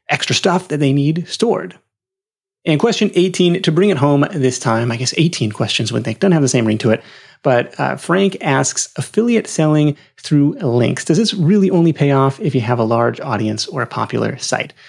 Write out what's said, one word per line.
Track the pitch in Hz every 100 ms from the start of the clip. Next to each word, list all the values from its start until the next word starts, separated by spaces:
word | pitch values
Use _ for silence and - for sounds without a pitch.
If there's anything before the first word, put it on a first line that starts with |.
| -
extra | 143 - -
stuff | 185 180 180
that | 151
they | 143
need | 139 143 165 170
stored. | - 233 - 185 - _ _ _ _ _ _ _ _ 175
And | 151
question | 233 - 214
eighteen, | 180 185 180 180 175
to | -
bring | 156 202
it | 160
home | 143 143 143
this | 156 127 123
time, | - 113 120
I | 117
guess | 127 -
eighteen | 160 - 110
questions, | 107 110 - 110
when | 113
they | 117
don't | 107 196
have | 165
the | 135
same | 131 110
ring | 107
to | 113
it. | 113 - - - _
But, | 139 120 117 -
uh, | 135 147
Frank | - 180 196 190
asks, | 175 135 139 - - -
"Affiliate | - - 240 226 -
selling | - 156 151 151 143 - _
through | - 147 143 -
links, | 143 120 113 - -
does | 165
this | 220
really | 208 156 208 190
only | 185 165
pay | 151 143
off | 139 135 -
if | 151
you | 131
have | 110 117
a |
large | 113 117 117 -
audience | - 104 107 107 -
or | 139
a | 117
popular | 113 110 117 113 127
site?" | - - - -